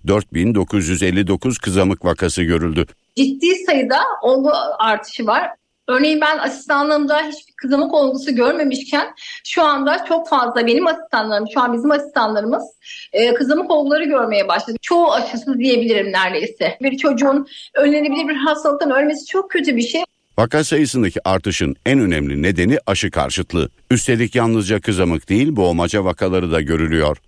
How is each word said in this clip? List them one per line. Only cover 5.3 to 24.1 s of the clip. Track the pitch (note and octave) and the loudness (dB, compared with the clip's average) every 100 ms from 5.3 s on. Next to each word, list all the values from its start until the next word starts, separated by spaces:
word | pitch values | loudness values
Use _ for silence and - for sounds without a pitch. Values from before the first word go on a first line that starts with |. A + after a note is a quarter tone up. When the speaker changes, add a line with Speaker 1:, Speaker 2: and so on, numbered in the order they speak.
| C4+ F4 - _ _ - | 0 -2 -10 _ _ -2
Speaker 2:
Örneğin | B3+ D4+ D4+ | 0 2 2
ben | D4+ D#4 | 0 0
asistanlığımda | C4+ C4+ - C#4+ D4 D4+ C#4+ D4+ | -4 -6 -2 0 2 0 2 0
hiçbir | D4+ D4 - - | -2 -10 -20 -10
kızamık | C4 C#4 D#4+ | -2 0 2
olgusu | D#4 C4+ C4 - | 2 2 0 -4
görmemişken | B3 B3 E4 C#4+ B3+ - D4 - - - - | 2 2 2 -2 -2 -2 -4 -4 -10 -18 -16
şu | - - | -6 2
anda | D#4 C#4+ C#4 D#4 - | 2 2 0 -2 0
çok | E4 E4 | -2 2
fazla | C#4 A#3+ A#3+ A#3 | 0 2 0 2
benim | C#4 F4 | 2 2
asistanlarım, | D#4+ - A3+ A3 G#3 A3 | -2 -2 -2 0 -2 -2
şu | C#4 | 0
an | B3 | 0
bizim | A#3 C#4+ | 0 2
asistanlarımız, | D4 C#4+ C4 G#3+ G#3+ G#3+ D4+ - _ - - - | 0 0 -2 0 0 -2 -4 -6 _ -20 -20 -4
e, | G3+ A#3 | 0 2
kızamık | A#3+ C4+ D4+ - | 2 2 0 2
olguları | D4+ C#4 D4+ | 0 2 0
görmeye | D#4 C#4 A3+ G#3 F#3+ | 2 0 2 0 0
başladı. | F3 A#3 A3+ | -2 -2 -10
Çoğu | - E4+ E4 | 0 2 4
aşısız | B3+ - A#3 C#4 A#3+ | 2 -2 -6 -4 0
diyebilirim | B3+ A#3 A#3 G#3 G3 | 2 2 2 0 0
neredeyse. | F#3+ F#3 E3 A3+ - D#3+ - | -2 -2 -2 -6 -4 -4 -2
Bir | C4+ C4+ | -4 0
çocuğun | D4+ A#3 C4+ C#4 C#4 - - | 0 2 2 0 -4 -14 -6
önlenebilir | - C#4+ D4 D4 D4 D4 | 0 2 2 0 -2 -2
bir | C#4+ | -2
hastalıktan | D4 D4+ D#4 C#4+ D4+ | -2 0 0 0 0
ölmesi | C4 D4+ D4+ - | 2 0 -2 -4
çok | F#4+ G4 | -4 -2
kötü | F4 C#4 A#3+ | -2 0 0
bir | |
şey. | A#3 D#4+ F4+ _ _ - | 0 -2 -6 _ _ -2
Speaker 1:
Vaka | A#2+ D3+ | 0 0
sayısındaki | D#3 D3 C#3+ C3 G2 - - | 0 0 2 2 0 0 -2
artışın | F#2+ G2+ F2 D2 C#2 A2+ | 0 0 -2 -2 -2 0
en | C3+ | 2
önemli | G2+ D#2+ C#2+ C#2+ | 2 0 -2 0
nedeni | F2+ F2 F2+ C#3+ - | 0 2 2 0 0
aşı | F#2+ G2 | -2 -2
karşıtlığı. | E2 C2+ - - E2+ C2 _ _ | -2 -2 -4 -4 -4 -4 _ _
Üstelik | B2 - | 0 2